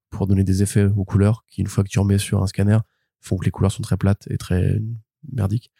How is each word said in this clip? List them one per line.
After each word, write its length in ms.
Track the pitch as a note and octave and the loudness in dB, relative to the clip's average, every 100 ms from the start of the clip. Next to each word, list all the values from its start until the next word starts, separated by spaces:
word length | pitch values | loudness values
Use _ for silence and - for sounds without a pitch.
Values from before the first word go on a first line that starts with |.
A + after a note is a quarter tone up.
| _ | _
pour 160 | - G2 | -6 0
donner 180 | G2 | 2
des 200 | F#2+ F#2+ | 2 2
effets 220 | G2+ G#2+ G2+ | 2 2 2
aux 180 | G2+ | 0
couleurs 400 | F#2 G2 G2+ A2+ _ | 0 2 2 2 _
qui, 140 | - | -6
une 60 | F#2+ | -4
fois 160 | - | -2
que 60 | F#2+ | -2
tu 100 | - | 0
remets 180 | G2 G2+ | 2 2
sur 240 | - G2 | 0 -2
un 60 | F#2+ | -2
scanner, 300 | - G2+ A2 - _ _ _ | 0 2 2 0 _ _ _
font 160 | - F#2+ | -6 -2
que 80 | F#2 | -2
les 60 | |
couleurs 200 | - F#2+ | 0 -2
sont 120 | - | -2
très 140 | - F#2+ | -4 0
plates 280 | G2 G2 - | 0 -2 -4
et 60 | - | -10
très 440 | - F2+ F#2 G2 A2 A#2 - _ D3+ | -2 0 2 0 -4 -10 -14 _ -10
merdiques. 400 | B2+ G2 A2+ - | -2 -2 -2 -6